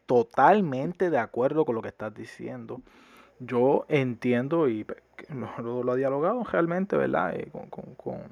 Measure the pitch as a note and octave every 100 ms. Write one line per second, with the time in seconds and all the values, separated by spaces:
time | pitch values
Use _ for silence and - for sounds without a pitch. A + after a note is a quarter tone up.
0 | - B2 A2+ - D3 G#3 E3+ B2+ D#3 -
1 | F#3 C#3 A2 A#2 C3 D#3 C#3 A2+ G#2 -
2 | G#2+ G#2+ A2 - A#2 B2+ A2+ B2 - -
3 | - - - - B2+ B2+ B2+ F3 - D3+
4 | C3 A2 B2+ A#2+ C#3 E3+ C#3+ A2 G#2 -
5 | _ - - C3+ A2 - A#2 B2 B2 B2+
6 | C3+ C#3 E3+ B3 G#3+ F3 E3+ F3 G3 C#3+
7 | C3+ D#3+ F#2 - - - - - - C3+
8 | - - -